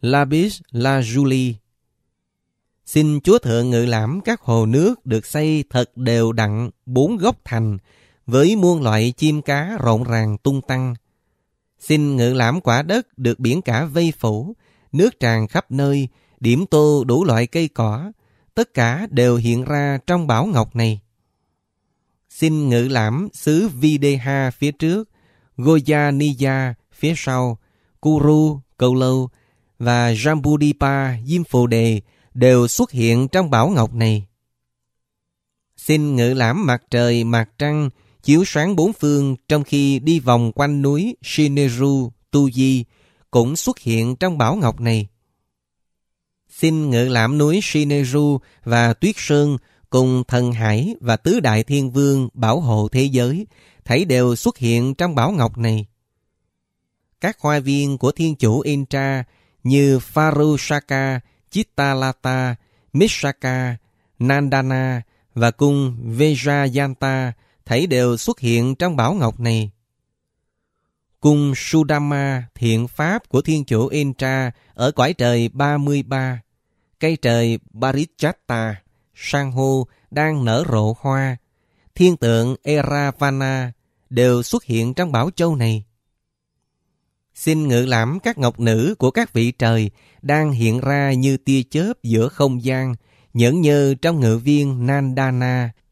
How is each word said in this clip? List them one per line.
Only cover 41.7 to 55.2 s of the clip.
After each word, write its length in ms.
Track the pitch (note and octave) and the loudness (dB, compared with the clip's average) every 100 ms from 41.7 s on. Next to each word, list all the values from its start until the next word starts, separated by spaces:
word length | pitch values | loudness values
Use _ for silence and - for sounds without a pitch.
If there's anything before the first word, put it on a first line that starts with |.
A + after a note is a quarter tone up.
| A#2+ C#3 C#3 A#2+ - _ | 0 0 0 -2 -8 _
Tu 200 | C#3+ C#3 | 2 2
Di 340 | A#2 C3 C3 A#2+ _ _ _ _ | 2 2 2 -2 _ _ _ _
cũng 260 | B2+ A#2+ D#3 | 0 0 -2
xuất 220 | - B3+ | -4 -6
hiện 380 | - A2+ A#2 B2+ | -2 -2 -2 -2
trong 220 | F#3 D#3+ | -4 0
bảo 180 | A#2 F#3+ | 0 0
ngọc 240 | C3+ - | -2 -2
này. 280 | A#2 A2+ G#2 _ _ _ _ _ _ _ _ _ _ _ _ _ _ | -2 -2 -4 _ _ _ _ _ _ _ _ _ _ _ _ _ _
Xin 420 | - D#3+ D#3+ D3+ | -2 0 0 0
ngự 180 | A#2+ B2+ | 0 0
lãm 300 | A#2+ A2+ D3 | 0 0 2
núi 220 | D3 F3+ | 2 0
Shineru 760 | G3+ D#3 D3 C#3+ C3 C#3+ D3 C#3 - _ | -2 -2 0 0 0 0 0 0 -6 _
và 300 | - A#2 A#2 | -2 2 2
Tuyết 200 | A2+ G3 G#3+ | 2 -2 -2
Sơn 400 | - D3 D3 C3+ - _ _ | 0 2 2 0 -6 _ _
cùng 340 | B2+ C3 B2+ B2 | 2 2 2 0
Thần 240 | B2 B2 | 0 0
Hải 420 | A#2 A2 G#2+ D#3+ A3+ | 0 0 0 -2 -6
và 160 | A#2+ A2 | -4 -2
Tứ 240 | - A#3 | 0 0
Đại 240 | C#3+ G#2+ | 2 0
Thiên 260 | A2+ C#3+ C3+ | 0 -2 0
Vương 380 | B2+ C#3+ C#3 B2+ | 2 2 2 -2
bảo 260 | - A2+ C3 | -2 0 0
hộ 280 | D3 G#2+ G#2 | 2 0 0
thế 100 | B2+ | 0
giới, 440 | C#3 C3 A#2+ D#3+ G#3+ _ _ _ | 2 2 0 -2 -8 _ _ _
thảy 200 | - A#2+ | -2 -2
đều 320 | F#3 B2+ B2 A#2+ | 2 2 2 2
xuất 220 | - - | -2 -2
hiện 360 | A#2+ A#2 B2+ | 0 0 0
trong 200 | C3+ F3 | -2 -2
bảo 180 | C#3+ | 0